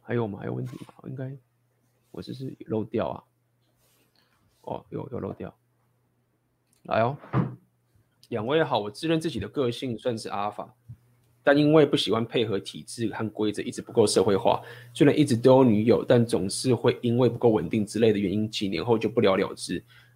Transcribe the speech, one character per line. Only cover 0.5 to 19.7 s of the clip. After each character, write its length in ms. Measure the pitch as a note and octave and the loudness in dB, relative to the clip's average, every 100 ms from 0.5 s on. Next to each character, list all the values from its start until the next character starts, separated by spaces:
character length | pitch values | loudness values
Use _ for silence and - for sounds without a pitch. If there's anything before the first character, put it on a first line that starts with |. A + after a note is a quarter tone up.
问 120 | B2 | -8
题 120 | B2+ B2 - | -10 -12 -20
吗？ 80 | - - | -18 -16
应 60 | C3 | -12
该， 200 | C3 C#3 _ _ _ _ _ _ _ | -12 -14 _ _ _ _ _ _ _
我 120 | - | -16
是 100 | - | -14
不 60 | B2 | -12
是 160 | C3 - | -14 -14
有 80 | - | -6
漏 160 | A2 | -6
掉 240 | G#2 A2+ E2 | -4 -4 -4
啊？ 160 | - _ _ _ _ _ _ _ _ _ _ _ _ _ _ | -8 _ _ _ _ _ _ _ _ _ _ _ _ _ _
哦， 220 | - - - | -12 -12 -12
有， 180 | - - | -14 -12
有 100 | F#2+ | -10
漏 120 | F#2+ | -10
掉。 220 | - - _ _ _ _ _ _ _ _ _ _ _ _ _ | -10 -14 _ _ _ _ _ _ _ _ _ _ _ _ _
来 160 | - - | -6 -2
哦。 160 | A#2 C#3+ - B2+ B2+ B2 _ _ _ _ _ _ _ | -2 -4 -4 -2 -2 -6 _ _ _ _ _ _ _
两 180 | A#2 A2 | -8 -2
位 160 | D#3 | 0
好， 160 | D3 B2 | 0 -2
我 120 | G#2 | -4
自 160 | - D#3+ | -8 -2
认 140 | D#3+ | -2
自 100 | E3 | -2
己 80 | A#2+ | -6
的 100 | G2 | -8
个 220 | - B2 | -2 -2
性 260 | B2 C3+ A2+ | -2 -8 -6
算 180 | B2+ A2+ | -6 -6
是 120 | - | -6
阿 220 | G2+ G#2 | -6 -6
法， 240 | - - _ _ - _ _ _ _ | -6 -14 _ _ -20 _ _ _ _
但 140 | - C#3+ | 2 4
因 160 | D3 | 6
为 140 | D#3 D3+ | 6 6
不 100 | C#3+ | 2
喜 140 | - | 0
欢 140 | A2 | -2
配 200 | A#2 C#3 | 0 -2
合 140 | A2 - | -2 -4
体 240 | - - | -6 -16
制 300 | - - A2+ | -16 -8 -6
和 160 | - A2 | -4 -8
规 220 | - G#2+ | -2 -4
则， 100 | G2+ | -2
一 80 | A2 | -8
直 100 | - | -10
不 100 | - | -4
够 140 | - G#2 | 2 4
社 160 | - | 4
会 140 | F#2+ F#2+ | 2 2
化。 240 | - - - - - | 2 0 -4 -20 -18
虽 120 | - C#3+ | 4 4
然 100 | - | 6
一 80 | |
直 120 | D3 A#2 | 2 4
都 220 | C3 C3 | 6 8
有 60 | |
女 200 | C3 G#2 | 6 4
友， 200 | A2+ F2+ | 4 2
但 200 | - B2+ | 4 4
总 240 | A2+ A2+ F#2 | 4 0 -2
是 260 | - C3 | -4 0
会 240 | A#2 B2 A#2+ | 2 2 0
因 160 | A#2+ A#2+ | 0 2
为 100 | B2 | 2
不 100 | B2 | 4
够 120 | A#2+ | 2
稳 180 | G#2+ E2 | 2 0
定 160 | A2 | -2
之 140 | G2+ G#2 | -2 2
类 140 | A2+ | 2
的 60 | G2+ | 2
原 140 | G2+ | 0
因， 180 | G2+ G#2+ | -2 -4
几 180 | - G2+ | -4 -4
年 160 | E2+ | -4
后 140 | G#2+ A2 | 0 0
就 100 | A2 | 2
不 120 | - | 2
了 160 | G2+ F#2+ | 2 2
了 160 | F2+ | 0
之。 300 | - - | -6 -8